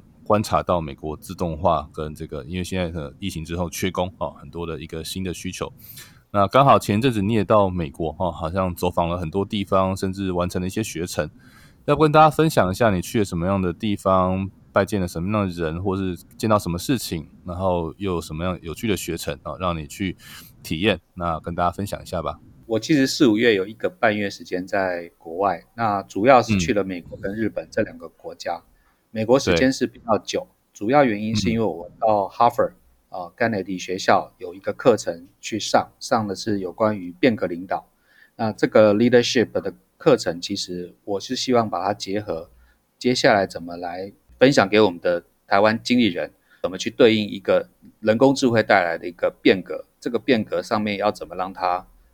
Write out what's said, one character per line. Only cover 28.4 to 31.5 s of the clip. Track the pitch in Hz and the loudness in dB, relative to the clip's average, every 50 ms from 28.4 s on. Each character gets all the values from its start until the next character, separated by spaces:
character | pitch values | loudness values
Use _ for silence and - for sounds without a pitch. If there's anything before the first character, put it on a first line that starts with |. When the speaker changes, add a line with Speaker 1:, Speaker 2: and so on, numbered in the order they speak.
| - 92 85 | -8 -8 -8
Speaker 1:
嗯。 | 85 - _ _ _ _ _ _ _ _ _ | -8 -10 _ _ _ _ _ _ _ _ _
Speaker 2:
美 | - 110 110 | -6 -6 2
国 | 107 123 | 4 4
时 | 139 - - 90 | 4 4 2 2
间 | 82 131 131 | 4 4 2
是 | 131 - 127 | 2 0 -4
比 | 110 - - | -6 -6 -12
较 | - - 107 95 | -2 -2 -2 -2
久， | - - - 92 | -2 -4 -6 -6
Speaker 1:
对。 | 87 - _ _ _ _ _ | -6 -6 _ _ _ _ _
Speaker 2:
主 | - 101 104 | -8 -4 2
要 | 135 147 143 | 4 4 4
原 | 123 104 101 | 4 2 -2
因 | 107 110 113 | -2 -2 -2
是 | 107 98 | 0 0
因 | 117 | 0